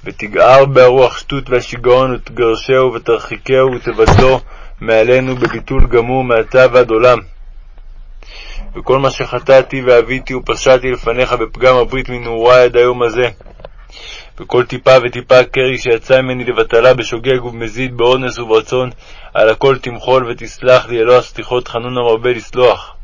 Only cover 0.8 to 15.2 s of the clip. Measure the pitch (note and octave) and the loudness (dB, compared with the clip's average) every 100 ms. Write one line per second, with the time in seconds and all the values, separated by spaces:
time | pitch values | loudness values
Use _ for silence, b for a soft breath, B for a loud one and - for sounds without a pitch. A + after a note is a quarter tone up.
0.8 | B2+ C3 B2 - - C#3+ B2 B2 - A#2+ | 4 4 0 -2 -10 -10 -4 -4 -4 -6
1.8 | B2 B2+ C3 A#2+ - - A#2 A2 - C3 | 0 2 2 -4 -10 -4 -2 -2 -2 0
2.8 | C3 A#2 A#2+ A2+ - A#2 - C3 C3 B2 | 0 -2 -4 -4 -4 -14 -2 0 0 -2
3.8 | A#2+ G#2+ A2 - C3 C3 b b b - | -8 0 2 4 4 0 b b b -10
4.8 | A2 A2 A2+ B2+ C3 B2+ - A#2 - C3+ | 0 2 2 2 0 -4 -4 -6 -4 2
5.8 | A#2+ A#2+ A#2 C3 B2+ A2+ A2 C3 C3 B2 | 4 4 0 -4 0 -2 2 4 4 4
6.8 | A#2 A2 B2 A#2+ - - - - - - | 2 4 4 2 -2 -20 -20 -20 -20 -20
7.8 | - - - - B B B B B A#2 | -20 -20 -20 -20 B B B B B -10
8.8 | - C3 C3+ - A#2+ B2 - C3+ B2+ C3+ | -2 0 0 -4 -8 -6 4 4 4 -4
9.8 | B2 A#2+ A2+ C3 - B2+ - A#2 C3+ C3 | 2 2 2 -8 -6 -8 -6 -2 2 2
10.8 | B2+ C3 - A#2+ B2 A#2+ A2 - B2+ B2+ | 0 -6 -6 -4 -4 -4 -6 0 2 2
11.8 | A2+ C3 A#2+ B2 A#2+ A2+ A#2+ B2+ B2 A#2+ | 0 -4 -8 -10 -8 -2 4 4 4 4
12.8 | B2 B2 A#2+ A2+ A#2+ - - - - B | 2 0 -2 -2 -4 -6 -20 -20 -20 B
13.8 | B B B B B - A#2+ B2 B2 B2 | B B B B B -20 -4 -2 -2 -2
14.8 | C3 C3 A#2+ A#2+ | 4 4 2 -8